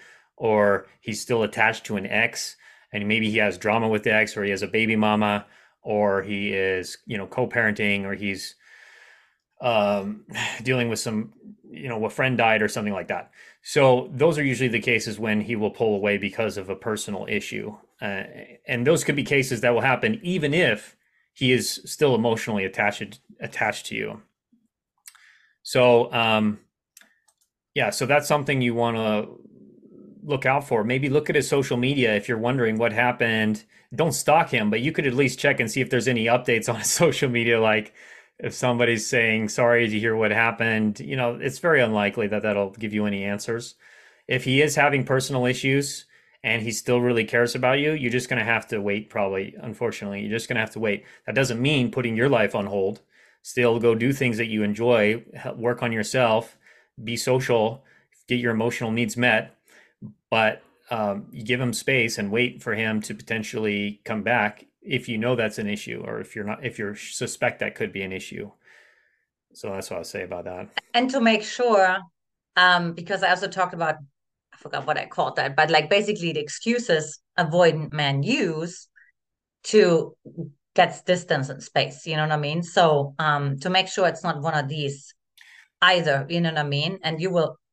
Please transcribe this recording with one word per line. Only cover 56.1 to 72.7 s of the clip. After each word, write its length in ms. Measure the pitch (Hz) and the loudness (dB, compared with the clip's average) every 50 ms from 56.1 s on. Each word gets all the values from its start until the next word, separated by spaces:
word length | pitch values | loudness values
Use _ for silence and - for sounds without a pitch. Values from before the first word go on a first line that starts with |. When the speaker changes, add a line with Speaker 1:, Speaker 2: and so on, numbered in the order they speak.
| - 131 123 113 110 113 117 - - _ _ _ _ _ _ _ _ - 110 | 0 2 2 4 2 2 0 -4 -12 _ _ _ _ _ _ _ _ -14 -10
Speaker 1:
be 140 | 110 120 | -8 -6
social, 640 | 113 - 131 127 131 131 - 120 113 107 113 127 135 _ _ _ _ _ _ _ _ _ | -4 0 0 0 0 2 2 2 2 2 0 -2 -6 _ _ _ _ _ _ _ _ _
get 120 | - 123 123 | -2 -2 0
your 120 | 120 120 | 0 0
emotional 400 | 113 110 113 120 120 - 123 113 | 0 0 0 -2 -2 -2 -4 -2
needs 260 | 110 117 120 107 - | -2 -2 -2 -2 0
met, 400 | 120 123 123 110 110 113 - _ _ _ _ _ - _ _ _ _ - 104 - _ _ - | 0 2 2 2 2 0 -4 _ _ _ _ _ -20 _ _ _ _ -20 -20 -20 _ _ -2
but, 320 | 117 113 110 107 110 - _ _ _ _ _ - | 0 2 2 2 0 -2 _ _ _ _ _ -6
um, 360 | 120 113 107 101 98 101 - - | -4 -2 -2 -2 -4 -4 -8 -12
you 120 | - 131 110 | -14 -10 -4
give 160 | 110 123 123 | -4 -2 -2
him 140 | 131 123 107 | -2 -2 -4
space 440 | - - - 135 127 113 113 - | -4 -2 0 0 0 0 0 -2
and 140 | 117 104 98 | -4 -4 -2
wait 300 | 104 120 123 123 - - | 0 0 0 -2 -4 -6
for 140 | - 120 107 | -8 -6 -4
him 260 | 107 113 110 110 107 | -4 -2 -2 -2 -4
to 140 | 107 - 110 | -6 -8 -10
potentially 840 | - - - 117 110 107 - - 113 110 107 104 101 104 104 104 - - | -12 -8 -6 -6 -6 -6 -6 -6 -4 -2 -2 -2 -2 -4 -6 -8 -10 -10
come 180 | - 113 107 95 | -8 -6 -4 -2
back 420 | 113 123 117 104 107 - - - _ _ _ | 0 2 2 2 0 -2 -8 -18 _ _ _
if 280 | - 202 143 117 - - | -10 -6 -6 -6 -6 -6
you 80 | 117 | -6
know 180 | 107 113 123 127 | -2 -2 0 0
that's 220 | 117 113 107 - | 0 -2 -2 -4
an 100 | - 107 | -6 -6
issue, 360 | 101 104 104 - 117 117 117 - | -6 -6 -6 -8 -10 -12 -10 -10
or 160 | 117 113 107 | -8 -8 -10
if 140 | 101 - - | -10 -10 -10
you're 100 | 113 101 | -10 -8
not, 200 | 104 110 - 135 | -8 -8 -8 -8
if 140 | 117 - - | -10 -8 -8
you 160 | 107 101 104 | -8 -8 -10
suspect 640 | 104 - - - - 127 110 - - 135 120 - - | -10 -14 -12 -10 -8 -8 -8 -6 -2 -2 -2 -2 -4
that 160 | - 104 - | -6 -6 -6
could 160 | - 113 101 | -6 -8 -6
be 120 | - 98 95 | -6 -8 -8
an 80 | 92 | -8
issue. 380 | 95 95 - - - - 104 101 - _ _ _ - - _ _ _ _ _ _ _ _ _ _ _ _ _ _ _ | -8 -10 -12 -12 -12 -12 -14 -14 -16 _ _ _ -20 -20 _ _ _ _ _ _ _ _ _ _ _ _ _ _ _
So 180 | - - 107 | -12 -10 -10
that's 180 | 98 95 90 - | -8 -8 -8 -8
what 80 | 95 | -10
I'll 80 | 87 85 | -10 -10
say 180 | - - 98 92 | -8 -8 -10 -8
about 220 | 90 92 87 87 | -8 -10 -10 -10
that. 240 | 95 90 90 101 - - - - _ - | -10 -12 -12 -12 -12 -12 -12 -8 _ 0
Speaker 2:
And 160 | 240 254 254 | 0 0 0
to 80 | 262 277 | 2 2
make 240 | 226 226 226 214 214 | 4 4 4 2 0
sure, 540 | - - - 247 240 214 196 190 185 185 196 180 - _ _ _ _ _ _ _ _ - | -4 -4 0 2 4 6 6 6 6 4 0 -4 -10 _ _ _ _ _ _ _ _ 4
um, 380 | 180 180 180 | 6 6 8